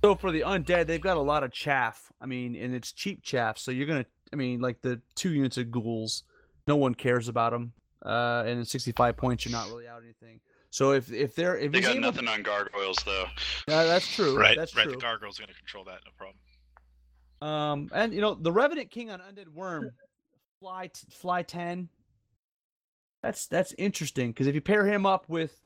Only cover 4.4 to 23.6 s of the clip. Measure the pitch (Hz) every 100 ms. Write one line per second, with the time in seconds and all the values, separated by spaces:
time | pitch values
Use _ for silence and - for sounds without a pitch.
4.4 | 127 123 123 117 131 120 _ - 185 151
5.4 | 131 - 120 120 113 113 110 - - _
6.4 | _ _ - 147 135 120 131 120 117 120
7.4 | 117 120 120 - _ _ - 110 120 120
8.4 | 113 120 117 135 123 117 120 117 127 120
9.4 | 117 117 104 117 117 117 117 - 113 113
10.4 | _ _ _ - 135 139 120 113 143 -
11.4 | 175 180 143 151 - 254 254 147 120 107
12.4 | 104 104 98 101 98 92 - 98 90 -
13.4 | - - - 156 165 175 - - 170 131
14.4 | 107 117 160 - - 127 120 113 104 98
15.4 | 107 - - 101 95 92 95 _ 95 98
16.4 | _ _ _ - _ _ _ _ _ _
17.4 | 151 151 147 147 147 - 226 190 214 180
18.4 | 160 180 277 311 247 226 233 185 185 202
19.4 | 185 151 185 165 143 120 _ _ _ _
20.4 | _ _ 185 185 185 - - - 180 180
21.4 | 170 175 170 175 175 _ _ _ _ _
22.4 | _ _ _ _ _ _ _ _ - 202
23.4 | - 160